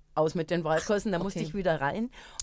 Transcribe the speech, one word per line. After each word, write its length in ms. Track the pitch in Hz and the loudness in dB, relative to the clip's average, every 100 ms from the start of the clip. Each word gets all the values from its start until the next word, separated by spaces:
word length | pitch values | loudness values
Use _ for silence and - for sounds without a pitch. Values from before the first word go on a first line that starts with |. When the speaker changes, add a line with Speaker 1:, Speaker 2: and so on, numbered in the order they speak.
| _ | _
Speaker 1:
aus 200 | - 156 | 0 2
mit 140 | 175 156 | 2 0
den 160 | 175 | 0
Wahlkursen, 480 | 160 160 - 208 214 | 2 0 2 0 2
dann 100 | 170 | 0
musste 180 | 190 185 | -2 -4
Speaker 2:
Okay. 80 | 156 | -4
Speaker 1:
ich 60 | |
wieder 280 | 196 180 156 | 0 0 2
rein. 280 | 139 202 240 - - - | 0 -2 -4 -8 -14 0